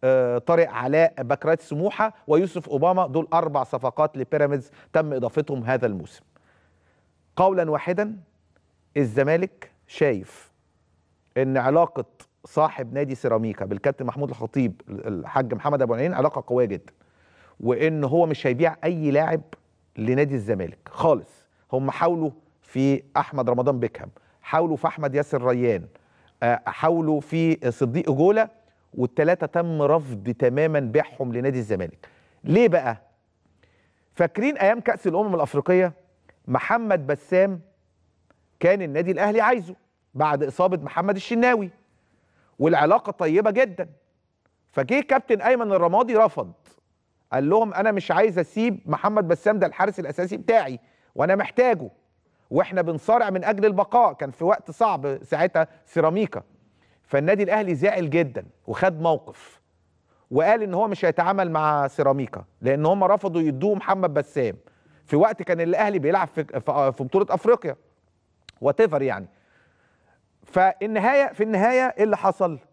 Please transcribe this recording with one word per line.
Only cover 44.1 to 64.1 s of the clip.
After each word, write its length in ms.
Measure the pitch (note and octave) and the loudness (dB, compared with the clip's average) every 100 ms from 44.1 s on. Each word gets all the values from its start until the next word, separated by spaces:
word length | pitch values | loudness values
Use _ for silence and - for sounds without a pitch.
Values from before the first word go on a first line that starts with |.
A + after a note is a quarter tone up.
| _ _ _ _ _ _ | _ _ _ _ _ _
فجه 280 | - C#3 C4 | -4 0 0
كابتن 400 | - C4 - G#3+ | 2 0 0 0
أيمن 320 | G#3+ B3+ A3+ | 2 0 2
الرمادي 420 | G3 E3+ F#3+ A#3+ A3 | 2 2 2 2 4
رفض، 360 | A3 - G2 - _ _ _ _ _ _ _ | 4 2 -10 -10 _ _ _ _ _ _ _
قال 160 | B2 C#3 | -2 2
لهم: 240 | G3+ A3 | 2 2
"أنا 180 | F3 G#3 | 0 0
مش 200 | G3+ - | 0 0
عايز 280 | E3+ G#3+ F3 | 2 2 2
أسيب 400 | E3 - A#3 F#3+ - | -4 -2 -2 -2 -4
محمد 420 | D3+ G#3 G#3+ F3 | -2 0 0 0
بسام، 320 | E3 - G#3+ | 0 2 2
ده 80 | F3+ | 0
الحارس 320 | - G3 G3 | 0 -2 -2
الأساسي 380 | E3 D3 F3+ G3+ | -10 -6 -6 -6
بتاعي 420 | F#3+ A3+ C#3+ B2 _ _ _ - | 2 2 2 -8 _ _ _ -4
وأنا 200 | D3+ G3 | 0 0
محتاجه، 540 | - - B3 G3+ A#2+ _ _ _ _ _ _ | 0 2 2 2 -4 _ _ _ _ _ _
وإحنا 320 | C#3 F3+ F#3 | -2 0 0
بنصارع 480 | E3+ D#3+ - A#3 G#3+ | -2 -4 2 2 2
من 140 | F#3+ | -2
أجل 220 | F3+ G#3 G#3+ | -2 2 2
البقاء." 480 | F#3+ G3 A#3+ A3+ | 2 2 4 4
كان 180 | C#3+ C#3+ | 0 -10
في 120 | - | -4
وقت 280 | E3+ G#3 - | 0 0 -2
صعب 520 | D#3 A3+ F3 C#3+ C3+ | -2 0 0 -4 -6
ساعتها 440 | - D#3 E3+ - D#3 - _ | -4 0 0 2 0 -4 _
سيراميكا، 580 | - D#3+ F3 G#3+ - - _ _ _ _ _ | 2 2 2 -4 -6 -14 _ _ _ _ _
فالنادي 400 | _ C#3 D3+ G3+ | _ 0 2 2
الأهلي 320 | G3 G#3+ G3+ D#3+ | 2 0 0 0
زعل 340 | F#3 G#3 E3 | 0 0 0
جدًا 360 | D#3 D#3+ A#2+ - _ - | 0 0 -4 -14 _ -10
وخد 340 | A2+ F#3+ D#3+ | 0 0 0
موقف، 600 | E3 D3+ - - - _ _ _ _ _ _ _ _ | 0 0 -4 -20 -20 _ _ _ _ _ _ _ _
وقال 320 | B2 E3 A3+ | 0 2 2
إن 100 | G#3+ | 0
هو 140 | F3+ A3 | -2 -2
مش 180 | G3+ F3 | 0 0
هيتعامل 460 | E3 F3 G3 F3+ | 0 0 0 0
مع 360 | D#3+ D#3 D3 C#3 | 0 0 0 -2
سيراميكا 560 | - C#3 C#3 B2+ - - _ | 0 0 0 -2 -10 -16 _
لأن 240 | A#2 C#3 D3+ | 0 2 2
هم 180 | G3 | 2
رفضوا 380 | F#3 G3+ G3 E3+ | 4 2 0 -2
يدوه 340 | D#3+ C3+ F#3 G3 | -2 0 0 0
محمد 380 | - G3 F3+ | 0 0 0